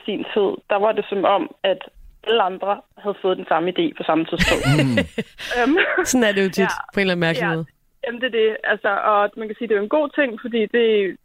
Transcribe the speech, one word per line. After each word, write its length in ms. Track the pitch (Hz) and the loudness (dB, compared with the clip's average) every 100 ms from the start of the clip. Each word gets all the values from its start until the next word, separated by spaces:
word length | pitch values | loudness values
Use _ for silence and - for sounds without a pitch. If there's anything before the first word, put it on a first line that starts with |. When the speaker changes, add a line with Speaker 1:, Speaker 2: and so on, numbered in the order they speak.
Speaker 1:
sin 140 | - 190 - | -6 -6 -4
tid, 140 | 220 196 - - | 0 0 -2 -4
der 60 | 202 | 0
var 140 | 214 | 2
det 120 | 208 - | 0 -2
som 160 | 196 | 0
om, 300 | - 196 - - | 2 2 0 -2
at 160 | 196 185 - - - - - | -2 -2 -6 -20 -20 -8 0
alle 140 | 226 | 2
andre 380 | 185 185 190 202 - - | 2 -2 -4 -4 -8 -10
havde 180 | 208 196 | -6 -2
fået 140 | 190 185 | -2 -2
den 100 | 185 | 0
samme 200 | 160 175 | 0 0
idé 260 | 180 170 - | 0 -2 -2
på 60 | |
samme 220 | - 160 | 0 0
tidspunkt. 400 | 160 165 - 160 139 151 | 0 0 0 2 2 2
Speaker 2:
Mm. 200 | 135 117 - - - | 2 0 -2 -6 -10
Speaker 1:
<laughs> 320 | - - 247 | -12 -6 0
Øhm, 180 | 240 339 - - | 2 2 2 0
Speaker 3:
Sådan 200 | - 254 220 | 0 2 2
er 40 | |
det 120 | 196 | 2
jo 40 | 190 | 0
tit, 80 | 170 | 2
Speaker 1:
ja. 220 | 208 180 - | 0 -2 -6
Speaker 3:
på 20 | - | -2
en 40 | |
eller 120 | 190 | 0
anden 80 | 175 165 | 2 0
mærkelig 160 | 165 208 | 0 -2
Speaker 1:
Ja. 60 | |
Speaker 3:
måde. 120 | 165 160 _ _ _ - | -2 -6 _ _ _ -10
Speaker 1:
Jamen, 140 | 233 | -6
det 60 | 254 | -2
er 120 | 226 | 0
det. 160 | 220 214 | 0 0
Altså, 240 | - 208 214 | -4 -2 -2
og 420 | 196 - 208 208 - | -2 2 2 0 -2
man 120 | 220 | -10
kan 80 | 214 | -6
sige, 100 | 233 | -2
det 60 | |
er 40 | 208 | 0
jo 40 | 208 | 0
en 80 | 302 | 0
god 100 | 285 - | 0 0
ting, 220 | 277 214 | -2 -4
fordi 200 | 240 226 | -4 -2
det, 560 | 208 240 226 214 190 - | 0 2 2 2 0 -6